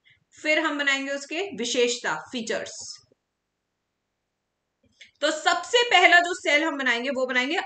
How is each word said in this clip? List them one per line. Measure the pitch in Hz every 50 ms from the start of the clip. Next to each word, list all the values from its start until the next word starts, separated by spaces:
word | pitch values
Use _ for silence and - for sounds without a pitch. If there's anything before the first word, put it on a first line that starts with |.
| _ _ _ _ _ _ _ -
फिर | - 302 311 311
हम | 311 311 294 285
बनाएंगे | 285 277 269 269 269 277
उसके | 277 277 277 - 294 330 403 403 254
विशेषता, | 185 240 240 - 254 240 240 240 - - 190 156
features। | 156 - - - 247 220 208 196 165 - - - - - - - - _ _ _ _ _ _ _ _ _ _ _ _ _ _ _ _ _ _ _ _ _ _ _ _ _ _ _ _ _ _ _ _ _ _ _ _ _ _ _ _ - - _ _
तो | 285 302
सबसे | 320 - - 359 349 349 - - - 480
पहला | 480 480 381 359 359 339 349 349
जो | 349 349 359
cell | 349 - 330 294 294 320
हम | 330 285 277
बनाएंगे | 269 254 233 233 247 277
वो | 269 254 254
बनाएंगे | 254 254 247 254 277 330 381 -